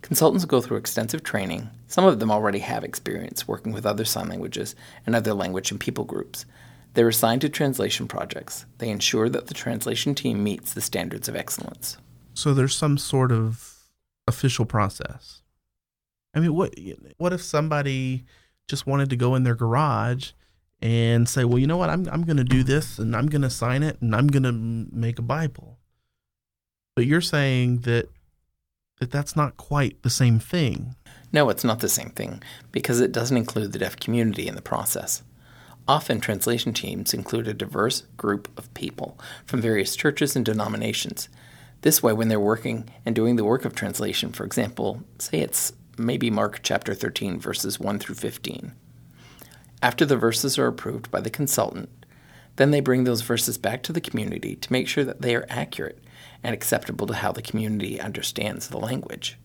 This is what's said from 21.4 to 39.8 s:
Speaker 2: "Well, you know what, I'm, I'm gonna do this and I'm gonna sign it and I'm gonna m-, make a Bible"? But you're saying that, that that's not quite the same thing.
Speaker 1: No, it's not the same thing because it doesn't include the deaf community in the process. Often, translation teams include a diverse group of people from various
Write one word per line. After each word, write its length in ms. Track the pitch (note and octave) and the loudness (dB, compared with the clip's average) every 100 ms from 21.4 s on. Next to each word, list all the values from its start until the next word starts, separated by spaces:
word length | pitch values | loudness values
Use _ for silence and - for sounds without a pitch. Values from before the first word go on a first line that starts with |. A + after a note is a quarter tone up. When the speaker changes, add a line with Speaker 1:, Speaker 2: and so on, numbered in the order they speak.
Speaker 2:
"Well, 160 | B2 B2 | 4 4
you 80 | C#3 | 4
know 100 | F3 | 2
what, 120 | E3+ | 2
I'm, 180 | D#3+ F3 | 0 0
I'm 140 | - | -2
gonna 200 | E3+ D3 | 2 2
do 200 | B2+ B2+ | 4 4
this 340 | C3 C#3+ D3+ - | 6 2 2 -4
and 180 | A2 A2+ | -2 0
I'm 120 | C#3+ | 2
gonna 220 | D3 C#3 | 2 0
sign 340 | - A#2+ B2+ | 0 0 2
it 180 | D#3 - | 0 0
and 140 | A#2 G#2+ | 2 4
I'm 120 | D3 | 6
gonna 220 | C#3 C3 | 6 2
m-, 400 | A#2 A2+ A2+ - | 0 -2 -4 -4
make 280 | - A#2 A#2 | -2 -2 -2
a 20 | |
Bible"? 560 | A#2 C#3+ D#3+ - - A#2+ _ _ _ _ _ _ _ _ _ _ _ - | -2 -2 -2 -6 -20 -20 _ _ _ _ _ _ _ _ _ _ _ 0
But 120 | B2 | 4
you're 120 | D#3+ | 4
saying 600 | E3+ D3+ C3+ B2+ B2 B2 | 2 2 2 4 4 2
that, 280 | A#2+ A#2 - - _ _ _ _ _ _ _ _ | 2 0 0 -12 _ _ _ _ _ _ _ _
that 100 | B2+ | -2
that's 240 | C#3+ C#3+ D#3 | -2 -2 0
not 220 | C#3+ - | 0 -2
quite 440 | - C#3+ C3 - | -2 0 0 0
the 80 | A#2+ | -2
same 300 | - B2 A2+ | 4 6 6
thing. 560 | - F3+ C#3 D#2 B2+ C3 - - - | 4 0 0 -2 -8 -12 -20 -20 0
Speaker 1:
No, 160 | D#3 C#3 | 4 4
it's 160 | F#2+ B2 | 4 2
not 160 | A2 | 2
the 80 | G2+ | 0
same 220 | - - | -2 -4
thing 300 | - G2+ G2+ - - - | -8 -10 -10 -14 -20 -6
because 300 | - - A#2+ | -4 0 2
it 100 | B2+ | 2
doesn't 240 | A#2 A#2+ B2+ | 2 0 0
include 380 | A2+ A2 G#2 | 0 -2 -4
the 60 | - | -4
deaf 180 | F#2 - | -4 -4
community 500 | - A#2 A2+ G2+ - | -2 2 2 0 -6
in 80 | - | -8
the 60 | |
process. 600 | - - - - - - - - - - - - - | -4 -4 -2 -4 -4 -6 -8 -20 -20 -20 -20 -8 2
Often, 340 | D3 - A2+ | 2 2 -2
translation 520 | - G2+ - A#2 A#2 | 0 -2 0 0 -2
teams 400 | A2+ - F#2 - | -4 -6 -6 -4
include 340 | - - A#2 A2+ | -4 -4 -4 -4
a 60 | |
diverse 480 | A2 - - A2 - - - | -6 -6 0 0 0 -8 -6
group 320 | G#2 G#2 - - | -2 -2 -4 -16
of 160 | - | -16
people 460 | - - - - - - - - | -10 -10 -2 -2 -2 -18 -18 -4
from 160 | B2+ | 0
various 340 | A2+ G#2+ | 2 2